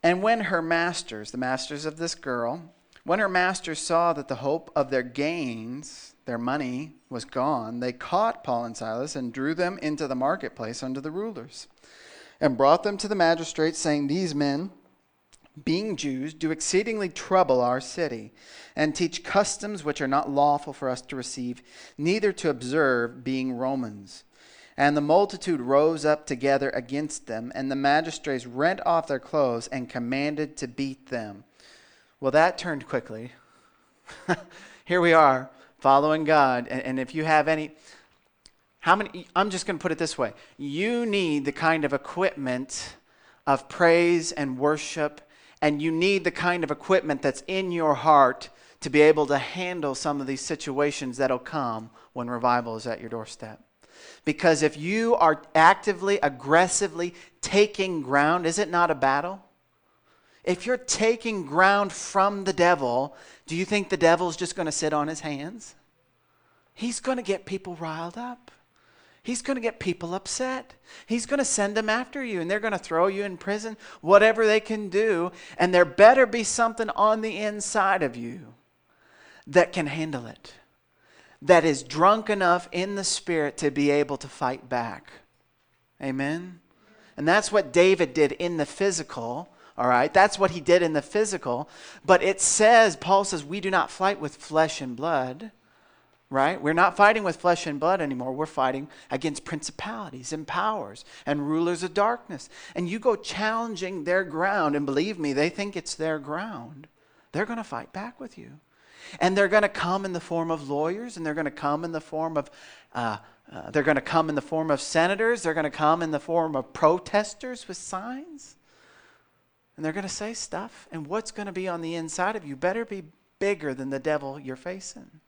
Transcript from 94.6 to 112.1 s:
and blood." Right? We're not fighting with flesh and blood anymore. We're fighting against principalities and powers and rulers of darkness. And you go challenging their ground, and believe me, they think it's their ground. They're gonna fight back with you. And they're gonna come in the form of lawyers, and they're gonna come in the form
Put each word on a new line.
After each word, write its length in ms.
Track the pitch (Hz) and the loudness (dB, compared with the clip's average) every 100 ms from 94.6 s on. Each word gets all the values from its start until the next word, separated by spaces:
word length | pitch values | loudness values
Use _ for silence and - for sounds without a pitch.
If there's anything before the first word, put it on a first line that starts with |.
| 160 - | 2 0
and 160 | 135 120 | -10 -6
blood." 560 | 151 156 127 131 220 _ _ _ _ _ _ _ _ | -2 -2 -2 -8 -16 _ _ _ _ _ _ _ _
Right? 320 | 135 139 185 | 0 0 0
We're 100 | 147 | -2
not 240 | 160 180 175 | 4 2 6
fighting 280 | 202 220 | 6 6
with 120 | 196 160 | 0 -2
flesh 300 | 180 170 - | 2 2 0
and 120 | 143 | -2
blood 220 | 156 190 | 0 0
anymore. 320 | 151 131 127 | 0 -4 -6
We're 140 | 131 156 | -4 -6
fighting 420 | - 131 135 151 - - | 0 0 -2 -8 -18 -8
against 340 | 135 156 143 | -4 -4 -6
principalities 880 | - 156 - - - 226 190 127 127 | -8 -10 -10 -10 -12 -10 -12 -14 -10
and 140 | 156 151 | -10 -6
powers 580 | 170 208 214 104 107 - - - | -4 -2 -2 -8 -12 -20 -14 -4
and 200 | 147 143 | -4 0
rulers 360 | 156 170 175 | 0 0 -2
of 100 | 180 | -4
darkness. 560 | 170 208 240 - 139 - - - | 0 0 0 -8 -16 -16 -20 -14
And 140 | - 175 | -8 -6
you 100 | 214 | 0
go 180 | 247 208 | 0 0
challenging 880 | - - 214 226 233 196 185 185 | -2 -4 -2 -2 -6 -6 -8 -6
their 200 | 151 180 | 0 0
ground, 500 | 185 156 185 202 156 | 0 -2 0 2 2
and 120 | 143 143 | 0 0
believe 320 | 139 180 196 | 0 0 -2
me, 160 | 151 | -2
they 160 | 135 156 | 0 0
think 260 | 175 202 190 | 0 -6 -6
it's 180 | - | -10
their 240 | - 160 156 | -6 -4 -4
ground. 720 | 139 151 214 175 - 143 156 _ _ _ _ | -6 -8 -8 -12 -14 -18 -20 _ _ _ _
They're 120 | 147 | -6
gonna 180 | 208 233 | -6 -6
fight 300 | 208 120 - | -8 -10 -10
back 260 | - 214 247 | -12 -14 -14
with 200 | 254 - | -18 -18
you. 220 | 120 143 _ _ _ - - - | -20 -20 _ _ _ -20 -20 -2
And 160 | 180 190 | 0 2
they're 100 | 196 | 4
gonna 220 | 214 202 | 6 4
come 380 | - 175 190 196 | -2 -2 -2 -4
in 80 | |
the 60 | 175 | -8
form 300 | - 170 165 | -4 -4 -2
of 200 | 160 139 | -4 -4
lawyers, 480 | 143 156 190 240 214 | -2 -2 -4 -10 -8
and 80 | 160 | -6
they're 80 | |
gonna 160 | 151 151 | -4 -6
come 340 | 143 147 147 | -4 -4 -2
in 80 | 170 | -4
the 80 | 165 | -8
form 380 | - | -8